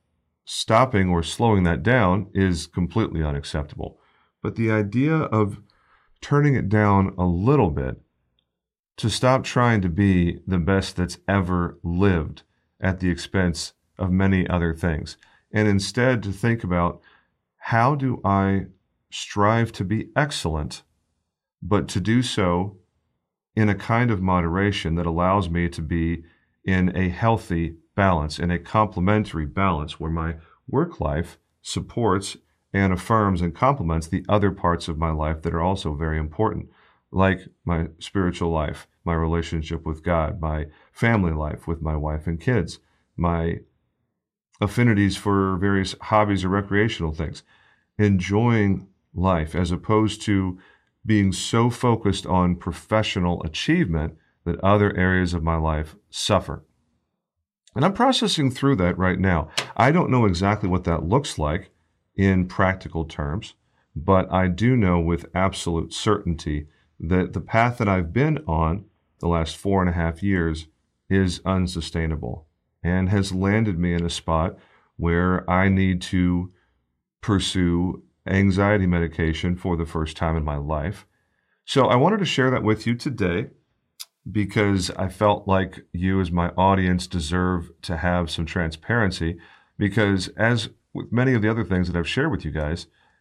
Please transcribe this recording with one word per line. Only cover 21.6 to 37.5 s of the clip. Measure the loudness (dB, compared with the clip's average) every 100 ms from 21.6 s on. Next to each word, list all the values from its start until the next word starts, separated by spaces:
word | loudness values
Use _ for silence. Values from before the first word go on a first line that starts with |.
but | -2 0 0
to | -4
do | 0 0
so | 0 0 0 0 -2 -10 _ _ _ _ _ _ _
in | 0 2
a | 2
kind | 0 0 0
of | 0
moderation | 0 0 0 0 0 0 -2 -2
that | -2
allows | 0 2 2 0
me | -2 -2
to | -4
be | -4 -2 -2 -4 -8 _ _ _
in | -2 2 2 0
a | -2
healthy | 0 0 0 -2 -4 -4 -8 _
balance, | 0 2 2 -2 -4
in | -2
a | -2
complementary | -2 -2 -2 0 2 2 0 -6 -6
balance | -2 -2 -2 -6 -8
where | -6
my | -4 -6 -8 -14 _ -4
work | -2 -2 -4
life | -4 -4 -6 -12 _ _
supports | -10 -8 -6 -2 0 0 -2 -12 _ _ _
and | 0 2
affirms | 0 0 2 2 0
and | -2
complements | 0 0 0 -2 -2 -2
the | -6 0
other | 2 2
parts | 0 0 0 -4
of | -4
my | -4
life | -2 -4 -4
that | -4
are | -2
also | -2 -2 -4
very | -4 -4 -4
important, | -4 -2 -4 -4 -10 _ _ _ _
like | 0 0 0 -6